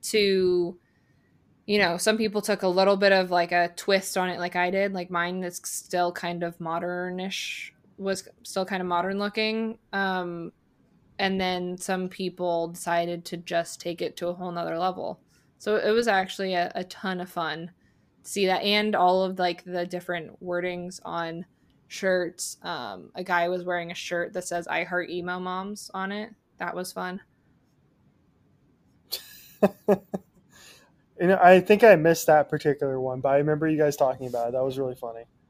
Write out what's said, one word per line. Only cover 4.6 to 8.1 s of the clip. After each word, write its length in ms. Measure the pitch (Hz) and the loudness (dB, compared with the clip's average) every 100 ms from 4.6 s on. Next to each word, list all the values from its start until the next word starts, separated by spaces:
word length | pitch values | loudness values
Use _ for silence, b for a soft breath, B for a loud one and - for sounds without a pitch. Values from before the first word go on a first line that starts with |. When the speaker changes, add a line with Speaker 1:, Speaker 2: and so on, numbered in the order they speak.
| 180 | 0
Speaker 1:
did. 220 | 196 202 | 0 -2
Like, 180 | 190 180 | -4 -4
mine 320 | 175 175 185 | -2 -2 -4
is 180 | 180 175 | -6 -8
still 480 | - - - 180 175 | -10 -10 -4 0 0
kind 320 | 170 175 170 | -2 -6 -4
of 120 | 170 170 | -6 -6
modernish, 1120 | 165 165 175 180 180 180 190 190 - - - - _ - | -6 -4 -4 -4 -6 -6 -6 -6 -8 -10 -14 -18 _ -8
was 300 | 196 | -4